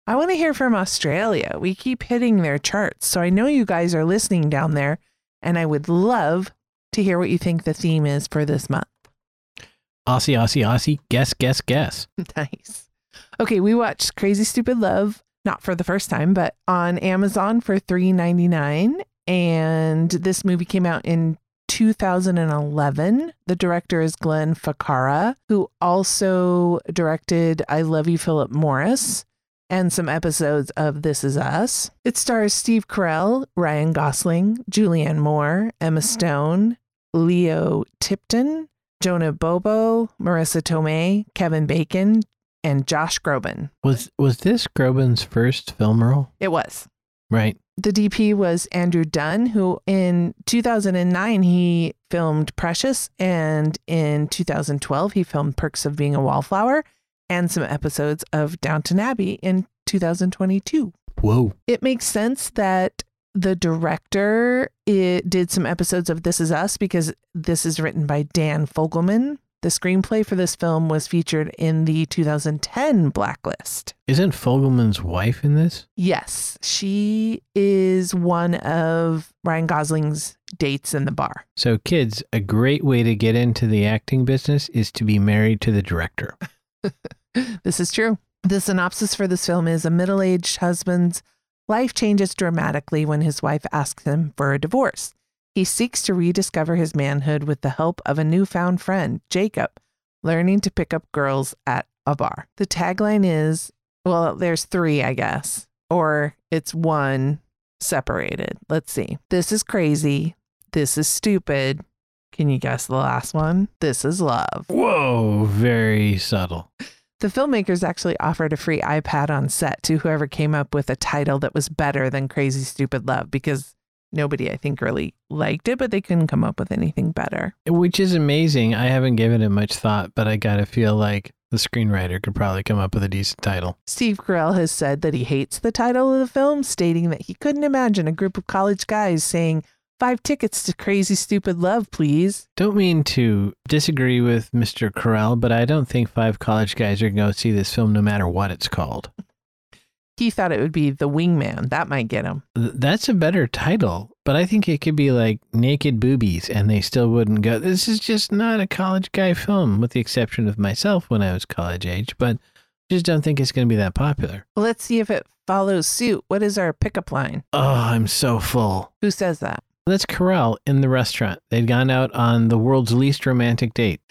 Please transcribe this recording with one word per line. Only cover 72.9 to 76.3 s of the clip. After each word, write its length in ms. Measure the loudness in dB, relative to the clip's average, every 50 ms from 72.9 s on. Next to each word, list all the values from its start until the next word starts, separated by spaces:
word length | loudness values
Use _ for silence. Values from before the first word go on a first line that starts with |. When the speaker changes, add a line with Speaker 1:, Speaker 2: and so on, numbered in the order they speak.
| 4 4 4 2
Speaker 1:
Blacklist. 840 | 2 0 -2 -2 -4 -6 -6 -8 -8 -8 -10 -10 -10 -10 -12 -14 -18 _ _ 0
Speaker 2:
Isn't 240 | 2 2 2 2
Fogelman's 720 | 0 -2 0 0 2 2 4 4 4 4 4 2 2 0 -4
wife 400 | -4 -2 0 0 0 -2 0 0
in 120 | 2 4
this? 300 | 4 2 2 0 -4 -12 _ _ -2
Speaker 1:
Yes. 600 | 0 0 0 0 -2 -6